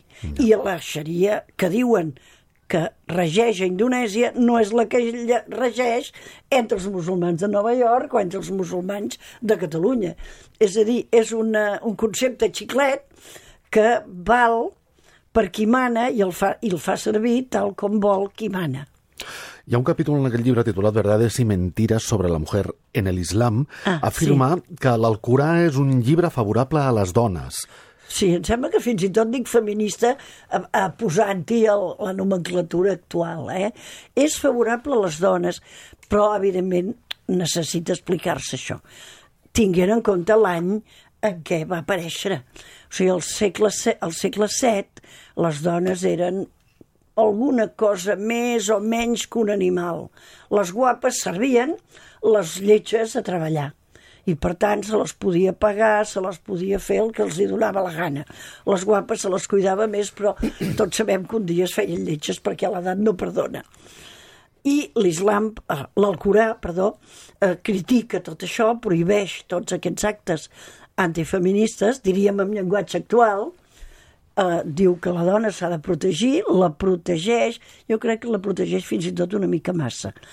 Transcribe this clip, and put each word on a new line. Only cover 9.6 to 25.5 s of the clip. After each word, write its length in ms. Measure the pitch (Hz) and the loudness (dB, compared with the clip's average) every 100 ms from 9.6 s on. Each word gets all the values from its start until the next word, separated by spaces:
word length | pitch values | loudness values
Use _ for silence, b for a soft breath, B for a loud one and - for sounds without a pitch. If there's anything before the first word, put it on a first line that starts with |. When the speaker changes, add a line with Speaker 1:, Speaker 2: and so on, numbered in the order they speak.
| 170 160 190 254 180 165 B B B - | -2 -2 0 0 -4 -8 B B B 0
Speaker 2:
És 180 | 208 202 | 2 4
a 80 | |
dir, 180 | 214 240 - | 2 0 2
és 220 | 233 220 | 2 2
una, 480 | 226 226 214 208 196 | 0 0 0 0 -2
un 140 | 226 196 | -4 -2
concepte 520 | 220 190 262 233 220 | -2 0 -2 0 -2
xiclet 540 | - 208 247 277 277 - _ B B B B _ | -2 -4 0 2 0 -6 _ B B B B _
que 260 | 214 220 240 | 4 4 4
val 680 | - 180 175 240 233 226 320 - _ _ b b b | -2 -6 2 4 4 2 -2 -8 _ _ b b b
per 160 | 226 190 | 0 0
qui 160 | 190 214 | 2 2
mana 440 | 247 254 226 247 | 4 2 2 0
i 100 | 262 | 2
el 120 | 190 | 0
fa, 220 | 170 - - | 0 -2 0
i 120 | - | -2
el 80 | 175 | -2
fa 180 | - - | -2 -2
servir 500 | 214 214 226 240 262 | 0 0 2 0 0
tal 260 | 208 202 | -2 -2
com 240 | 190 202 214 | -2 -2 2
vol 300 | 202 196 196 | 2 2 -2
qui 180 | - 220 | -6 -6
mana. 380 | 190 160 131 143 _ _ - B B B B | -4 -4 -4 -10 _ _ -18 B B B B
Speaker 1:
Hi 140 | B | B
ha 40 | 120 | 0
un 60 | 131 | 2
capítol 300 | 165 147 147 | 0 2 2
en 80 | 135 | 2
aquest 160 | 117 | 2
llibre 200 | 117 117 | 2 2
titulat 300 | 113 95 104 | 2 2 2
Verdades 420 | 107 101 107 117 - | 2 2 4 2 2
y 60 | |
mentiras 580 | 117 95 90 - 110 110 | 2 2 0 0 2 0
sobre 260 | - 107 90 | 0 0 2
la 100 | 80 | 0
mujer 260 | 76 104 90 - _ | 0 -2 -2 -6 _
en 160 | - 95 | -2 0
el 120 | 90 | -2
Islam. 480 | 82 95 120 107 151 B | -2 0 2 0 -2 B
Speaker 2:
Ah, 160 | B 170 | B -2
Speaker 1:
Afirma 520 | 123 - 156 143 127 180 | -2 0 2 4 4 0
Speaker 2:
sí. 200 | - 175 | -6 -2
Speaker 1:
que 160 | 135 117 | 0 2
l'Alcorà 560 | 113 107 - 131 147 | 2 2 2 2 4